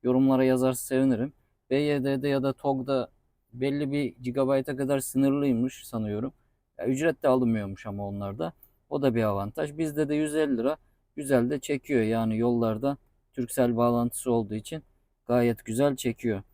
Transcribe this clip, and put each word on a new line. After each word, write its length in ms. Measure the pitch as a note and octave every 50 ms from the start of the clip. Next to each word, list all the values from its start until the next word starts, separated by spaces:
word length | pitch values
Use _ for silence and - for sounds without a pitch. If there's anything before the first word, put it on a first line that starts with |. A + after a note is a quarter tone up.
| -
yorumlara 400 | B2 B2+ C3 C3+ C3+ C3+ B2+ C3
yazarsa 420 | C3 C3 B2+ B2+ C3 B2+ - -
sevinirim. 480 | - C3+ C3 C3+ C3+ B2 G#2+ B2 D3 - _ _ _ _ _ _ _
B 60 | C3
Y 280 | C#3 D3 D3 D3 C#3+ B2+
D'de 240 | C#3 C#3 C3 C3+
ya 160 | C#3+ C#3 C#3 C3
da 100 | C3+ C#3
tog'da 560 | _ - C#3+ C3+ C3 B2+ B2+ C#3 C3 A#2+ - _ _ _ _ _ _ _ _ A2
belli 380 | B2 C3 C#3 C#3 C#3+ D3 C3+
bir 240 | C#3 D3 C#3+ A#2+ - -
gigabayta 560 | B2 B2 A#2+ C#3 C3+ C3 C#3 C3+ C3 - C3+
kadar 220 | C3 C#3 C3 C#3+ C3+
sınırlıymış 880 | C3 - - C3 C#3 C3+ C3+ C#3+ C#3+ C#3 B2 A2+ B2 C3 - - -
sanıyorum. 460 | - - A2+ A2 G#2+ G#2 G#2 A2+ B2+ - _ _ _ _ _ _ _ _
Ya, 100 | - E2+
ücret 360 | A#2 C3 C3+ D#3 E3 C3+ _ -
de 40 |
alınmıyormuş 580 | C#3+ B2+ B2+ B2 A#2 A2+ G#2+ G2+ G2 G2 - -
ama 220 | A2 G2+ G2+ G2+
onlarda. 460 | G2+ G2 G2+ G2+ G2+ G2 B2 D#3+ E3+ - _ _ _ _ _ _ _
O 120 | D3+ D3
da 140 | C#3 C3+ A2
bir 80 | A#2 A2+
avantaj. 540 | G#2+ G2+ G2 G2 G#2+ - - D#3 D3 D3
Bizde 320 | D3+ D#3+ D#3 C#3+ D3 D#3 C#3
de 60 | D3
yüz 200 | D3+ D#3 D3+ D3
elli 220 | D#3 D#3 C#3+ C3
lira 200 | A2+ A2+ C#3 D#3 - _ _ _ _ _ _ _
güzel 340 | D3 D3 C3+ C#3 B2 A#2 B2
de 100 | D3 C#3
çekiyor. 420 | - - C#3+ C3+ _ - D3 B2
Yani 360 | A2 A2 A2+ A2+ A2+ A2+ A2
yollarda 600 | A2 A#2 A#2+ A#2+ A#2 A#2 A2+ A2 G#2+ B2+ C#3 C#3+ - _ _ _ _ _ _ _
Turkcell 440 | - B2 A#2+ - - B2+ A#2 A#2
bağlantısı 540 | A2+ A#2+ A#2+ A#2+ A#2+ A#2+ A#2+ - - - C3
olduğu 240 | A#2+ A#2 A2 G2 G#2+
için 280 | G#2+ - - D#3+ D#3+ - _ _ _ _ _ _ _ _
gayet 380 | - A#2+ B2 A#2+ A#2+ A#2 - -
güzel 300 | - A2 A#2+ C#3 C#3+ C3+
çekiyor. 480 | B2 - A#2+ A2+ _ - A#2+ G#2+ F#2+ G2 _